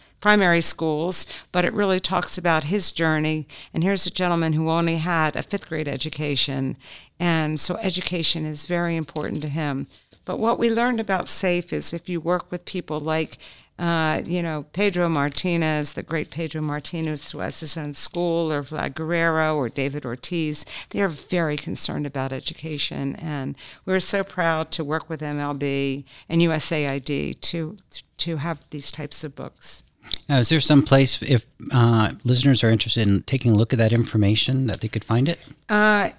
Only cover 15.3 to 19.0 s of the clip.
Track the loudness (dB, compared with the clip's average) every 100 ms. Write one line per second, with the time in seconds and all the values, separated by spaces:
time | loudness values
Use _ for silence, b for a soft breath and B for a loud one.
15.3 | 0 0 0 2 0 -2 -6 -4 -6 -4
16.3 | -6 -6 -4 -4 -4 -6 -6 -4 -4 -8
17.3 | -6 -6 -4 -4 -4 -6 -4 -4 -2 0
18.3 | 0 0 -2 -4 -6 -6 -4